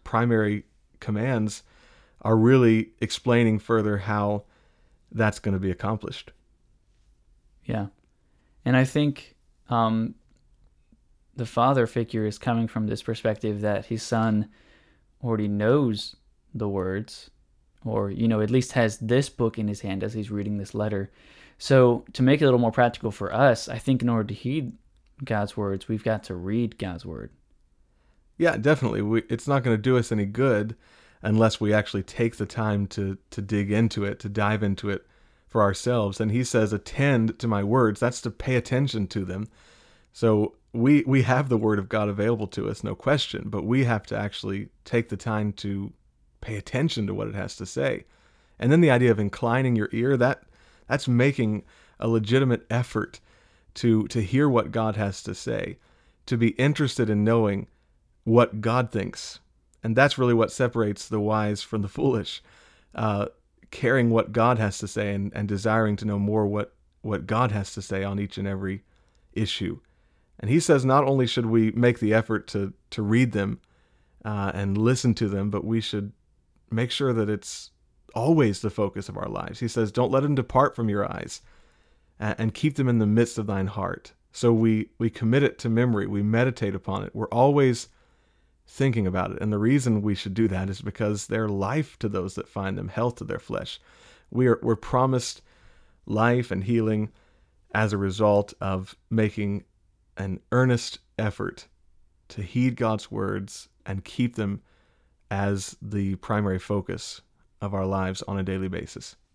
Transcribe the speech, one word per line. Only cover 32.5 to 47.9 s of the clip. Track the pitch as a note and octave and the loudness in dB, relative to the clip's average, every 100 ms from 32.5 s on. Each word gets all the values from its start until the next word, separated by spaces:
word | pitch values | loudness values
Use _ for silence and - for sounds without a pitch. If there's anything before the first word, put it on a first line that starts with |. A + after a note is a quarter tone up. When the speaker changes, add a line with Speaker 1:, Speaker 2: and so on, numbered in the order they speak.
| - G#2+ G2+ G2 | -4 -2 -2 -2
Speaker 1:
to, | - G2 F#2+ _ | -4 -4 -6 _
to | - | -10
dig | G2+ G#2 G2+ | -2 -2 0
into | G#2 A2+ - | 2 2 0
it, | G2+ - | -4 -6
to | G#2 | -8
dive | G#2 G#2 G#2+ | -2 0 0
into | G#2 G2 G2+ | 0 -2 -4
it | G2 _ _ _ _ _ | -6 _ _ _ _ _
for | A#2 | 2
ourselves. | G2+ F#2+ B2 A#2+ G2+ F#2+ | 2 2 0 0 0 0
And | A2 | 0
he | A#2 | 0
says, | B2 A#2+ G#2+ | 0 2 2
"Attend | G#2 - - C#3+ B2+ A2+ - | 0 -4 -2 2 4 2 -2
to | A#2 | -2
my | G#2 | -2
words." | G2+ C3 A2+ G#2+ | 2 4 2 2
That's | B2 - | -2 -2
to | A#2+ | -8
pay | - - B2+ | -8 -2 -2
attention | - B2+ C#3 A2 F#2+ | 0 0 0 -2 -4
to | G#2+ | -4
them. | F2+ F#2 G#2+ _ _ _ _ _ _ | -4 -6 -8 _ _ _ _ _ _
So | - A#2 G#2+ G#2 - _ | 0 2 4 2 -4 _
we, | A#2 B2+ D3 C3 | 0 4 6 6
we | C3+ | 2
have | A#2 C3 C#3 | 4 2 2
the | A#2 | 2
word | A2 G#2 | 2 0
of | G2 | 0
God | A2 G#2 | -2 -2
available | G2+ G#2+ A2+ G2+ | 0 0 0 -4
to | - G#2 | -6 -6
us, | A2 | -6
no | G2+ | -8
question, | G2 C3+ C#3+ - - G#2+ | -4 0 0 -2 -8 -6
but | G#2 | -4
we | F2 C3 | 0 2
have | B2 A2 - | 2 0 -2
to | G#2+ | -6
actually | G#2 - G2+ G2 G#2 _ | -6 -6 -6 -6 -8 _
take | - A#2+ A#2 | -4 -2 -2
the | G#2 | -6
time | A#2+ G#2+ G#2 | -4 -4 -4
to | - G2+ G2 G2+ - _ _ _ - | -6 -6 -6 -8 -12 _ _ _ -18
pay | - G#2+ | -10 -10
attention | - C3 D#3 - G2+ | -6 -2 -2 -2 -4
to | |
what | G2 G#2+ | -4 -6
it | |
has | G2+ G2+ - | -6 -8 -10
to | |
say. | F#2+ - C3+ | -10 -4 -2